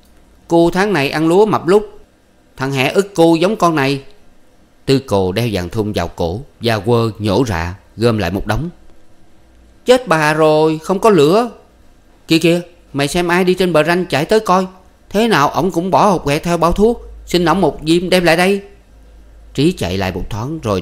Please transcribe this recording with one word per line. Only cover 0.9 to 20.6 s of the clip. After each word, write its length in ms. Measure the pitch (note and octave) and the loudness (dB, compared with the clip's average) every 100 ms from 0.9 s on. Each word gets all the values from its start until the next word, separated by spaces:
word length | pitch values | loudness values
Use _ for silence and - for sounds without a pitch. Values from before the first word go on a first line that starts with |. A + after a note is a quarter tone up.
này 180 | E3+ C#3 | 0 -2
ăn 180 | D3+ D#3+ | 0 2
lúa 180 | F3+ G#3+ | 2 2
mập 200 | B2+ C3+ | 0 2
lúc, 340 | G3+ - - - _ _ _ _ - | 2 0 -10 -20 _ _ _ _ -8
thằng 160 | C3 | -6
Hẹ 160 | C3+ C#3 | -2 0
ức 260 | G3 F#3+ | 0 -2
cu 220 | - E3 E3 | 2 2 4
giống 200 | F3+ G#3+ | 0 0
con 200 | E3+ D#3 | 0 0
này." 260 | C3+ C#3 - - - - _ _ _ _ - | -2 -4 -8 -20 -20 -20 _ _ _ _ 0
Tư 120 | C3+ | 0
Cồ 340 | - G2 F#2 | 0 -2 0
đeo 160 | G2+ A#2+ | -2 -4
vàng 160 | F#2+ E2+ | -4 -4
thun 240 | A2 G#2 | -6 -4
vào 160 | F#2+ E2+ | -4 -6
cổ 320 | - E2+ F#2+ - _ | -4 -6 -6 -12 _
và 180 | A2+ A2 | -4 -2
quơ 320 | G2 A#2 A2+ G#2 | 0 0 -2 -4
nhổ 260 | G#2+ F#2+ B2 | -2 0 0
rạ, 260 | E2 E2+ F#2+ _ - | -4 -6 -10 _ -2
gom 220 | A#2+ A2 | 0 0
lại 120 | F2 | -2
một 160 | F#2+ - | -4 -4
đống. 240 | G#2+ E3+ - - - - - - - _ _ - _ | -6 -6 -12 -20 -20 -20 -20 -20 -20 _ _ -20 _
"Chết 240 | - B3+ B3+ | 2 2 2
bà 260 | D#3+ D3+ | 0 0
rồi, 440 | D#3 D#3 D3+ D#3+ D#3 | 2 4 4 2 0
không 160 | - F#3+ | -4 0
có 120 | A3+ | 4
lửa. 400 | F#3 C#3+ G#3 A#3+ - _ _ - - _ _ - | 6 4 4 0 -8 _ _ -20 -20 _ _ -2
Kìa 100 | E3 | 0
kìa, 220 | E3+ F3 E3+ - _ | 2 0 -4 -18 _
mày 160 | C3+ C#3+ | -4 -2
xem 200 | F3+ F3 | -2 0
ai 160 | F3 | 0
đi 100 | F#3 | 0
trên 180 | F3+ F3+ | 0 2
bờ 120 | D#3 | 2
ranh 220 | D#3 F3 F3 | 2 -2 -2
chạy 180 | C3+ | -4
tới 160 | E3 A3 | 0 0
coi. 260 | A3 F#3 F#3 - _ _ _ | 2 0 -2 -10 _ _ _
Thế 180 | G3 A#3 | -2 0
nào 200 | D#3+ C#3+ | 2 0
ổng 220 | B2+ F3+ | 0 -2
cũng 200 | E3 F#3 | -2 0
bỏ 200 | C#3 G3+ | 2 2
hộp 140 | E3+ | 0
quẹt 180 | C#3 D3+ | -2 -2
theo 140 | E3+ E3+ | -2 0
bao 160 | E3 | 0
thuốc, 300 | F3 A3 A#3 - - - | 2 0 0 -10 -20 -4
xin 180 | F3 | 0
ổng 160 | E3 F3 | 0 2
một 200 | D3+ C#3 D3+ | 0 -2 0
diêm 240 | F3 F3+ | 0 2
đem 140 | F#3 | 2
lại 120 | E3+ E3+ | 2 2
đây." 260 | F#3 G3+ - - _ - - - - - - | 2 -2 -6 -20 _ -20 -20 -20 -20 -20 -10
Trí 180 | - D#3+ | -2 -2
chạy 260 | F#3 F2 F#2+ | -2 -4 -4
lại 140 | F#2 | -4
một 180 | F2+ - | -6 -8
thoáng 280 | G#2+ B2+ D#3+ | -8 -8 -8